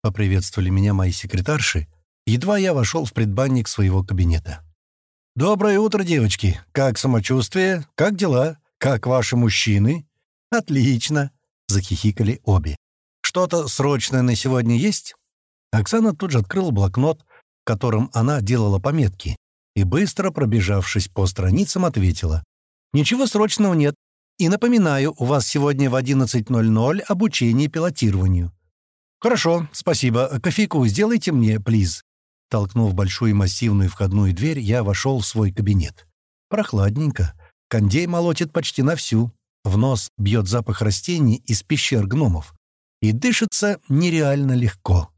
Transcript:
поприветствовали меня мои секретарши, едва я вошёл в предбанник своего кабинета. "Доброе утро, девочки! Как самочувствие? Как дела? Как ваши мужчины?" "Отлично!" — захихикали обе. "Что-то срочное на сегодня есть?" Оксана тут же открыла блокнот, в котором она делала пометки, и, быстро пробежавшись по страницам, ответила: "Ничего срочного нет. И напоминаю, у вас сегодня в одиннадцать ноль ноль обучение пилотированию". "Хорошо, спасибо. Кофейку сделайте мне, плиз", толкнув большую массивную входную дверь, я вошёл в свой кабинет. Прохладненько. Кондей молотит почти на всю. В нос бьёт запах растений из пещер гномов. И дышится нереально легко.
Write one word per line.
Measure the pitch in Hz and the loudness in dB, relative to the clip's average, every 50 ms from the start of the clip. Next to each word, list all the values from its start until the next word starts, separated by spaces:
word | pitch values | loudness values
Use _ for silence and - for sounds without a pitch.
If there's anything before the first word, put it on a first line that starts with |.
поприветствовали | - 110 95 - 104 95 98 95 90 - - - 92 | -2 -4 -2 0 0 0 2 0 0 -2 -4 -2 -2
меня | 90 95 98 98 104 101 | 0 2 2 2 2 2
мои | 98 92 90 90 | 2 0 0 -2
секретарши, | - - 95 - 95 90 - 151 147 - - - 78 73 _ _ _ _ _ _ _ _ | -4 -8 -6 -6 -4 -2 -2 -2 -2 -2 -2 -2 -4 -6 _ _ _ _ _ _ _ _
едва | - 110 123 151 196 208 | -2 -2 0 0 0 0
я | 202 190 185 165 | 0 2 0 2
вошёл | 135 117 - - 165 147 | 0 0 0 0 -4 -4
в | 117 - | -4 -2
предбанник | - 113 104 98 120 135 139 131 123 110 - | -2 -2 0 0 0 0 0 0 0 -2 -2
своего | - - 101 92 92 95 92 | -2 0 0 2 2 0 -2
кабинета. | - 101 92 92 85 82 80 - - 69 - - - _ _ _ _ _ _ _ _ _ _ _ _ _ | -2 -2 0 2 2 0 0 -2 -8 -16 -16 -18 -20 _ _ _ _ _ _ _ _ _ _ _ _ _
"Доброе | 117 143 190 214 185 208 208 202 196 | -2 0 0 2 2 2 2 2 2
утро, | 220 214 - 202 190 | 2 2 0 0 0
девочки! | 175 170 143 113 104 - - - 95 87 - - _ _ | 0 2 2 2 0 0 0 0 -2 -2 -2 -8 _ _
Как | 143 135 131 117 | 0 0 0 0
самочувствие? | - - 131 123 113 101 - 131 131 113 - - 185 185 190 185 175 143 _ _ | 0 0 0 0 0 0 0 0 0 -2 -2 0 0 0 0 0 -2 -6 _ _
Как | - 156 208 208 | -2 0 0 0
дела? | 175 202 175 131 123 135 160 156 _ _ _ _ | 0 0 2 2 2 2 0 -4 _ _ _ _
Как | _ - 131 120 110 - | _ -2 -2 -2 0 0
ваши | 123 127 127 113 - 127 | 0 0 0 0 0 0
мужчины?" | 120 120 110 95 - - 113 104 101 104 117 156 170 147 _ _ _ _ _ _ _ _ _ | 0 2 2 0 0 0 0 2 2 2 2 0 -2 -8 _ _ _ _ _ _ _ _ _
"Отлично!" — | 233 233 - - 147 135 117 135 131 117 - - 151 151 143 139 _ _ _ _ _ _ _ - | -4 -4 -2 -2 0 0 2 2 0 0 -2 -2 -2 -2 -2 -4 _ _ _ _ _ _ _ -4
захихикали | 101 98 95 - - - - 107 98 - 113 101 - - _ | -2 -2 -2 -2 -6 0 0 -2 0 0 -2 -2 -2 -2 _
обе. | - 98 90 73 76 73 - _ _ _ _ _ _ _ _ | 0 0 0 0 -4 -10 -10 _ _ _ _ _ _ _ _
"Что-то | - - - 180 180 175 180 170 156 131 | -10 -4 -2 -2 -2 0 0 -2 -2 -2
срочное | - - 135 143 143 127 - - 139 131 | -2 0 0 0 0 0 -2 -2 0 2
на | 123 123 117 | 2 2 0
сегодня | 104 - 135 131 127 117 113 120 | 0 0 0 0 0 2 2 2
есть?" | 117 160 214 202 - - - - _ _ _ _ _ _ _ _ _ _ _ | 2 2 0 -2 -2 -6 -10 -18 _ _ _ _ _ _ _ _ _ _ _
Оксана | - 110 101 - 220 226 226 220 170 | -2 0 0 2 0 2 2 2 0
тут | - 196 180 | -2 -4 0
же | 139 117 | 0 0
открыла | 101 - - 190 190 170 | 0 0 -2 -2 -2 0
блокнот, | 123 98 98 95 95 123 135 160 160 _ | 0 0 0 0 0 0 0 0 -2 _
в | _ _ _ _ _ _ _ _ _ | _ _ _ _ _ _ _ _ _
котором | - 113 98 - 120 110 107 123 139 | -4 -4 -2 0 0 0 0 -2 -2
она | - 120 113 131 151 139 | -2 -2 0 0 0 -2
делала | 104 101 123 120 110 104 98 95 | 0 0 0 0 2 0 0 0
пометки, | 90 139 151 160 131 98 - _ - - - - _ _ _ _ _ _ _ | 0 -2 0 0 0 0 -2 _ -8 -8 -8 -8 _ _ _ _ _ _ _
и, | 104 98 | -2 0
быстро | 92 104 156 208 190 - - 185 185 | 0 2 0 0 0 -2 -4 -4 -4
пробежавшись | - - 143 113 107 113 95 92 104 98 92 - - 104 95 | -2 -2 -2 0 2 0 2 2 0 -2 -2 -2 -2 -4 -4
по | - _ - 95 | -4 _ -2 -2
страницам, | 92 95 - 92 92 98 165 202 - - 185 185 | -2 0 -2 0 2 2 2 0 0 -2 -2 -2
ответила: | 170 - 110 92 90 80 - - 82 78 80 - _ _ _ _ _ _ _ _ _ - | 0 0 2 0 0 0 0 -2 -2 -2 -4 -4 _ _ _ _ _ _ _ _ _ 0
"Ничего | 143 151 - 240 254 269 | 0 2 2 0 0 0
срочного | 226 - 208 214 208 - - 208 196 180 | 0 2 0 0 0 2 0 2 2 4
нет. | 160 147 143 147 _ _ _ _ _ _ _ _ | 2 2 0 0 _ _ _ _ _ _ _ _
И | - 180 165 | -2 0 0
напоминаю, | 196 208 - 240 247 226 190 160 143 135 139 151 151 | 2 2 2 2 4 4 4 2 2 0 0 -2 -2
у | - 123 | -2 -2
вас | 120 143 139 117 | 0 2 0 0
сегодня | - - 147 143 147 143 135 139 131 | 0 0 0 2 2 2 2 0 2
в | 123 | 2
одиннадцать | 131 127 127 139 135 131 113 - 123 104 - | 0 0 0 0 0 2 2 0 -2 -2 0
ноль | 127 113 113 113 | 0 2 2 4
ноль | 110 110 117 135 165 208 | 2 2 2 2 0 -2
обучение | 208 - 208 180 226 220 - - 123 117 113 131 147 | -2 -4 -2 0 0 0 0 0 0 2 2 2 0
пилотированию". | 147 - 160 160 180 160 - 123 107 98 92 92 95 92 87 85 85 - _ _ _ _ _ _ _ _ _ _ _ _ _ | 0 -2 -2 -4 -2 -2 0 0 0 2 2 2 2 2 0 0 -4 -8 _ _ _ _ _ _ _ _ _ _ _ _ _
"Хорошо, | - 233 240 160 - 165 170 170 165 147 | 0 0 0 2 2 0 0 0 -2 -6
спасибо. | - - - 180 160 - 131 127 113 120 131 135 143 120 | -10 -6 -2 0 0 2 2 2 2 2 0 0 -2 -4
Кофейку | - 185 - - 214 - - 151 127 | -2 -2 0 0 -2 0 2 2 2
сделайте | 110 98 170 208 220 240 226 - 185 | 2 2 2 2 2 2 0 0 0
мне, | 156 127 113 107 110 107 | 2 2 2 2 2 0
плиз", | 101 117 113 107 95 85 - - _ _ _ _ _ _ _ _ _ _ | 0 2 2 2 2 0 -2 -6 _ _ _ _ _ _ _ _ _ _
толкнув | - 110 101 95 - 117 113 104 92 | -2 -2 -2 -2 0 0 0 0 0
большую | 92 101 92 - - 117 110 104 | 0 -2 -2 -2 0 0 2 2
массивную | 101 98 90 - - 120 113 101 101 95 92 | 2 2 0 0 -2 -2 0 2 2 2 0
входную | - - 101 95 95 104 101 95 90 | 0 -2 -2 0 2 2 2 2 0
дверь, | 82 123 160 160 143 | 0 -2 -2 -2 -4
я | 113 101 113 123 110 | -2 -2 0 0 0
вошёл | 101 98 - - 135 135 123 | 0 -2 -2 -2 -2 -2 -2
в | 101 | -2
свой | - - 110 107 98 | -2 0 0 0 0
кабинет. | 98 - 104 98 101 95 82 76 - - _ _ _ _ _ _ _ _ _ _ | 0 -2 0 2 2 2 0 -2 -8 -16 _ _ _ _ _ _ _ _ _ _
Прохладненько. | - 214 208 - - 101 98 101 104 135 156 147 123 - 92 82 - - - _ _ _ _ | -4 -4 -2 -2 0 0 0 0 0 0 -2 -2 -2 -2 -2 -4 -4 -10 -20 _ _ _ _
Кондей | _ - 113 104 98 95 151 175 | _ -2 0 2 2 2 0 0
молотит | 175 175 170 175 175 160 - 170 151 _ | 0 -2 0 0 0 0 -2 -4 -4 _
почти | 170 156 - - - 127 | -4 -4 -4 -2 0 0
на | 143 170 | 0 0
всю. | 151 - - 117 110 117 120 _ _ _ _ _ _ _ | 0 -2 0 0 0 0 -2 _ _ _ _ _ _ _
В | 95 92 | -2 0
нос | 104 120 139 131 110 - - _ - | 2 2 2 0 -2 -4 -8 _ -4
бьёт | 104 98 110 117 101 | -2 0 2 0 0
запах | 90 107 120 107 - 104 - 107 | 0 -2 -2 -2 -4 -4 -2 -2
растений | 107 98 - - - 175 165 147 117 110 - _ | -2 -2 -2 -2 -4 0 2 2 2 2 0 _
из | - 113 - - | -4 -4 -4 -2
пещер | _ 156 139 - - 135 113 101 | _ -4 -2 -2 0 0 0 0
гномов. | 95 117 151 160 113 87 78 - - - _ _ _ _ _ _ _ _ _ | 0 0 0 0 0 0 -2 -6 -12 -20 _ _ _ _ _ _ _ _ _
И | - 107 | 0 0
дышится | 107 120 160 247 226 - 226 196 - - 208 208 202 - _ - | 0 0 0 0 0 0 -2 -2 -2 -2 0 0 -2 -4 _ 0
нереально | 135 147 170 180 165 160 151 139 139 143 139 135 | 0 2 2 2 2 2 2 2 2 0 0 0
легко. | 127 123 120 107 - _ _ - 95 87 78 - _ | 0 2 0 0 -2 _ _ 2 2 2 2 -2 _